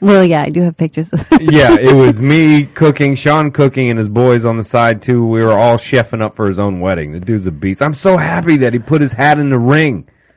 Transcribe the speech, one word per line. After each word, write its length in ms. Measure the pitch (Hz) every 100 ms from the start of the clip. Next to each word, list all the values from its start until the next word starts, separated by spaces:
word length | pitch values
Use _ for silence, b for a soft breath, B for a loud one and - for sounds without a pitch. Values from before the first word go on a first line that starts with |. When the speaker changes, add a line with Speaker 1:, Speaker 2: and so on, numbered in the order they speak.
Speaker 1:
Well, 220 | 202 196
yeah, 200 | 180 151
I 60 | 147
do 120 | 170
have 160 | 175 156
pictures 340 | 160 156 165
of 140 | 165 -
<laughs> 100 | 311
Speaker 2:
Yeah, 340 | 156 147 123 113
it 140 | 131
was 260 | 139 123 110
me 440 | 135 160 156 147 139
cooking, 480 | - 156 143 139 135
Sean 340 | 147 156 147
cooking, 380 | 151 135 131 123
and 80 | 113
his 100 | 107
boys 380 | 110 127 120 117
on 100 | 113
the 60 |
side, 380 | 104 120 117 110
too. 240 | - 120 113
We 180 | 113
were 100 | 113 104
all 200 | 120 117
chefing 440 | - 123 110 113
up 140 | 107 -
for 120 | 101
his 120 | 92
own 200 | 101 90
wedding. 320 | 92 85 73
The 80 | 82
dude's 280 | 95 107 92
a 40 |
beast. 300 | 73 95 95
I'm 120 | 147 143
so 220 | 190 175
happy 400 | 156 170 170 147
that 140 | 120
he 60 | 117
put 220 | - 151
his 100 | 139
hat 280 | 110 147 151
in 100 | 143
the 100 | 127
ring. 480 | 120 151 151 92 - _ _